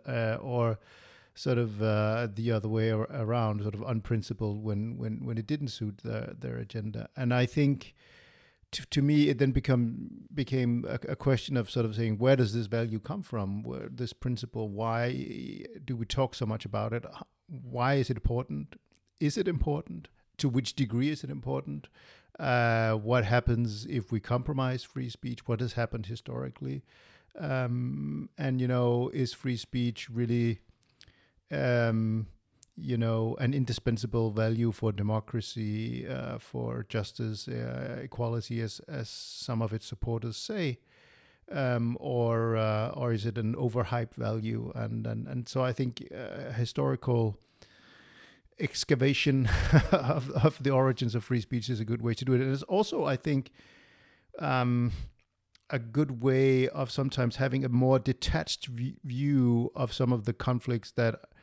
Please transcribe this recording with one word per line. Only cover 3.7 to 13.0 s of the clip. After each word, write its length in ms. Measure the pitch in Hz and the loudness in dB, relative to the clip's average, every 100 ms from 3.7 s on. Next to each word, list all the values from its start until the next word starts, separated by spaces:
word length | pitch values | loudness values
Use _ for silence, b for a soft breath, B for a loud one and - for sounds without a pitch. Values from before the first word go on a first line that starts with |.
of 80 | 104 | -4
unprincipled 800 | 123 113 - 113 - 110 110 104 | -2 -2 0 0 0 -2 -2 -2
when, 340 | 110 101 110 123 | -2 -2 -2 -4
when, 280 | 113 113 127 | -4 -4 -4
when 120 | 117 | -4
it 80 | 110 | -2
didn't 220 | 151 139 | -2 -4
suit 320 | - 107 98 | -4 -6 -6
their, 300 | 113 110 107 - | -6 -6 -6 -8
their 160 | 123 120 | -8 -6
agenda. 540 | 110 113 107 110 107 - | -6 -6 -6 -6 -8 -2
And 160 | 123 | 2
I 120 | 123 123 | 2 2
think 500 | 151 143 139 - - b b b b b b b | 4 2 2 -4 -20 b b b b b b b
t-, 120 | - - | -12 -4
to 100 | 147 | 2
me, 260 | 143 147 147 | 6 6 6
it 120 | 131 | 6
then 120 | 135 | 4
become, 580 | 131 - 123 117 - - - - | 2 4 4 2 -2 -8 -12 -8
became 520 | 143 131 131 120 120 - | -6 -2 2 2 2 0
a, 240 | 123 - | -4 -6
a 40 | - | -2
question 400 | 143 127 - 131 | 2 2 2 -2
of 120 | 104 | 0
sort 160 | 127 113 | 0 0
of 100 | 110 | 0
saying, 200 | 113 104 | 0 2
where 200 | 127 135 | 6 6
does 160 | 110 | 4
this 140 | 113 104 | 2 -2
value 320 | 117 117 | 0 0
come 240 | 107 | -2